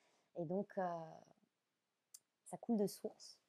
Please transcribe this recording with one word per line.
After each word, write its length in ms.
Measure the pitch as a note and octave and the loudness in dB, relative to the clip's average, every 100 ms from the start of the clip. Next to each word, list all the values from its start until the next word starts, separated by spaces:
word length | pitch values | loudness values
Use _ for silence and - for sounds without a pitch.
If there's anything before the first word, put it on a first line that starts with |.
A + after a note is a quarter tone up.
| _ _ _ E3+ | _ _ _ -4
Et 100 | D#3+ | 0
donc, 260 | F#3+ G3+ G3 | 0 0 0
euh, 320 | F3+ E3+ D#3+ D#3+ - _ _ _ _ _ _ _ _ - _ _ - | 0 0 -6 -14 -20 _ _ _ _ _ _ _ _ -20 _ _ -12
ça 120 | F3 | -4
coule 200 | - G#3+ | 2 4
de 80 | F#3+ | 4
source. 540 | - - - - - | 2 -8 -10 -16 -18